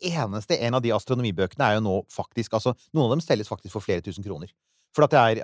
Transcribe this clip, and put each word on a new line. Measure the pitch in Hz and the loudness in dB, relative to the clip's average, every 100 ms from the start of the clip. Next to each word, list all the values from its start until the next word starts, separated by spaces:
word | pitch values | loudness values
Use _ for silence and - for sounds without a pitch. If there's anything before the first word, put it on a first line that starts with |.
| 175 | -6
eneste | 165 110 104 - 170 | -4 -4 -6 -4 -2
en | 120 127 | 0 0
av | 117 | 0
de | 107 | -2
astronomibøkene | - 127 117 90 92 - 123 | 0 -2 -2 -2 -2 0 2
er | 107 | 2
jo | 107 | 0
nå | 95 - | -2 -4
faktisk, | - - - 110 110 | -10 -8 -6 -2 0
altså, | 127 120 _ | 0 -4 _
noen | 156 120 | 0 2
av | 147 | 0
dem | 160 | 0
selges | 117 107 | -2 -2
faktisk | 107 95 107 | -10 -8 -8
for | 101 | -4
flere | 87 101 | -4 -4
tusen | 95 98 | -10 -10
kroner. | 78 90 _ _ _ _ - | -12 -14 _ _ _ _ 2
For | 151 | 6
at | |
det | 147 | 6
er, | 113 110 | 6 4